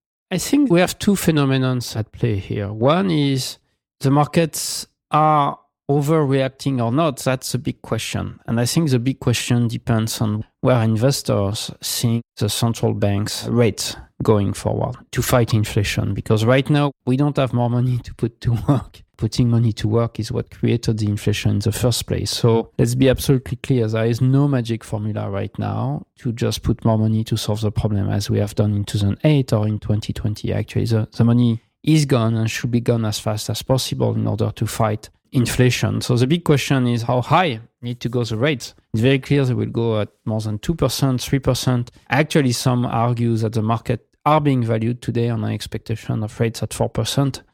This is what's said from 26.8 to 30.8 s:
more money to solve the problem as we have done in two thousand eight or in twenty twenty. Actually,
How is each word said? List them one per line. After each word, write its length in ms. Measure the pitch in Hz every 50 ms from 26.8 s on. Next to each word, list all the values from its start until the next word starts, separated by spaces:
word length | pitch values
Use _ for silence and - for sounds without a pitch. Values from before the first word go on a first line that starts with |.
| -
more 160 | 120 113 107
money 240 | 110 110 110 110 113
to 140 | - 113
solve 240 | 107 - - 104 110
the 100 | 110 104
problem 380 | - - - 107 107 98 98 101
as 200 | 101 104 104 -
we 100 | 107 107
have 140 | 104 98 -
done 180 | - 107 107 104
in 80 | 101 101
two 160 | - - 104
thousand 200 | 101 98 98 - -
eight 300 | 156 151 139 127 - -
or 120 | 107 107
in 120 | 107 107 104
twenty 320 | - - 107 107 - - -
twenty. 380 | - - 104 107 - - 101 98
Actually, 320 | 104 110 - - 104